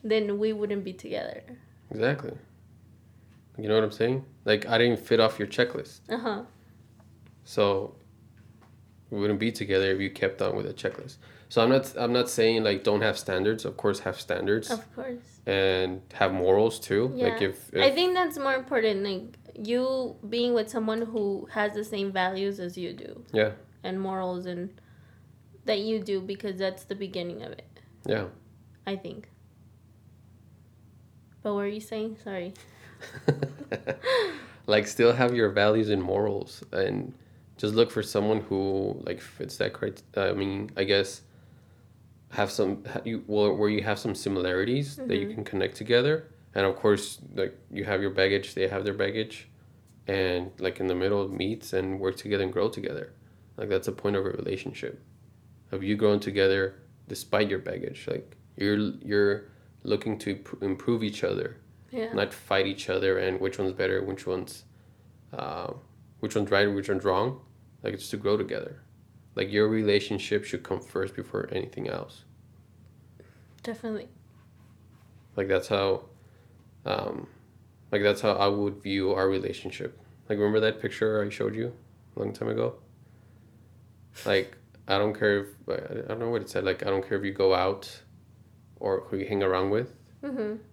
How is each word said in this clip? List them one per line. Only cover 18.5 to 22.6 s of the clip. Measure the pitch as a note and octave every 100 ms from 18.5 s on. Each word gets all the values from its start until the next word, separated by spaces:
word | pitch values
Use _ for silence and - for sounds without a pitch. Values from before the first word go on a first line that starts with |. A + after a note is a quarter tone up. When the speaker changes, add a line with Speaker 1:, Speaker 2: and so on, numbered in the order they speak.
Speaker 1:
important. | C4 C4 C4+ A3 G3
Like, | G3+ F#3 A3+ - - - G#3+
you | A#3+ B3+ C4 B3 - G#3
being | A#3 A#3+
with | A#3+ A3
someone | B3 A3 A3+
who | A3+ A3+ G3+ G3 -
has | A3 G#3
the | G#3
same | G#3+ G#3 G3
values | F#3+ F#3 F#3+ G3
as | G3+